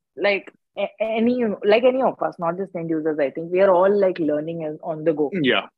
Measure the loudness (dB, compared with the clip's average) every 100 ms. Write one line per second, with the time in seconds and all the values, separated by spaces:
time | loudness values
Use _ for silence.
0 | _ -4 -2 -2 -4 -20 _ -8 -8 -6
1 | -4 0 0 2 -2 -2 2 4 4 2
2 | 0 -2 -4 -4 -4 -4 -6 -6 -4 -2
3 | -2 -2 -2 -4 -2 2 4 6 4 4
4 | 2 0 -2 -2 -4 -6 -8 -8 -8 -4
5 | -2 0 0 0 0 0 -2